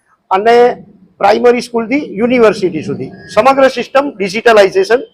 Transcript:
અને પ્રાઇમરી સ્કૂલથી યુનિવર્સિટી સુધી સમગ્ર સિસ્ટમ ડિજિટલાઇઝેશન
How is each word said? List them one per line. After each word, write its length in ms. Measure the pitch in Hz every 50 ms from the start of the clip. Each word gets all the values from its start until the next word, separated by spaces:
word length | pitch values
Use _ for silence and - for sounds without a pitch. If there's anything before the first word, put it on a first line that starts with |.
| _ _ _ _ _ -
અને 420 | 190 190 208 226 233 240 240 247 233 - - - _ _ _ _ _
પ્રાઇમરી 440 | - 196 196 220 233 233 247 240 247
સ્કૂલથી 560 | - - - 233 226 208 254 294 - - 185
યુનિવર્સિટી 640 | 190 226 247 254 247 226 214 185 - 185 175 147 156
સુધી 300 | 127 127 143 - 131 131 - - - - -
સમગ્ર 340 | 208 220 262 269 269 269
સિસ્ટમ 460 | 254 - 247 226 - - 269 285 285 -
ડિજિટલાઇઝેશન 800 | - 196 190 175 226 214 233 226 214 196 190 160 190 190 196 220 262 - -